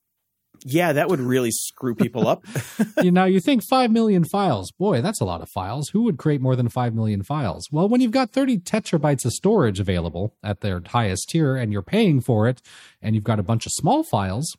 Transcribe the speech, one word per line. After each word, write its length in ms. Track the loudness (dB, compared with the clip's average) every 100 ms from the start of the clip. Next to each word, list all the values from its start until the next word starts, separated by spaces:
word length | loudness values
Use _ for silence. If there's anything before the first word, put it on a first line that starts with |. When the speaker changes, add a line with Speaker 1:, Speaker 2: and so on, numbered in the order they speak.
| _ _ _ _ _ -18 -4
Speaker 1:
Yeah, 280 | 0 0
that 160 | 0 0
would 100 | 0
really 300 | 0 0 0
screw 440 | -4 -8 -8 -6
people 320 | -2 -2 0 0
up. 160 | 0 -4
<laughs> 60 | -8 -6 -4 -2 2
Speaker 2:
You 80 | 4
know, 140 | 4 4
you 120 | 2
think 220 | 2 0 2
five 220 | 2 4
million 340 | 4 4 2
files. 460 | 2 0 0 0 -4 -4
Boy, 240 | 0 0
that's 180 | 0 -2
a 60 | -4
lot 160 | -4
of 60 | -8
files. 400 | -8 -6 -6 -4
Who 140 | 0
would 120 | 0 0
create 240 | 0 0
more 160 | 0 0
than 140 | 0
five 240 | 0 -2
million 280 | -2 -2 -2
files? 440 | -4 -4 -4 -6 -4
Well, 160 | -2 2
when 140 | 2
you've 120 | 2
got 180 | 0 0
thirty 260 | 0 0 -2
terabytes 680 | -2 -4 0 0 2 0 -2
of 60 |
storage 460 | -2 2 4 2 0
available 560 | -2 -2 -2 -4 -8 _
at 180 | -8 -4
their 180 | -4 -4 -2
highest 420 | -2 0 -4 -2
tier 260 | 0 0 0
and 140 | -2
you're 120 | -4
paying 400 | -2 2 4 2
for 260 | 2 2 2
it 140 | -2 -10 -20 -20 _
and 120 | -2
you've 100 | -2
got 140 | 0 -2
a 40 |
bunch 240 | 0 -2 -4
of 60 |
small 320 | -4 0 0
files, 420 | 0 -2 -2 -4 -6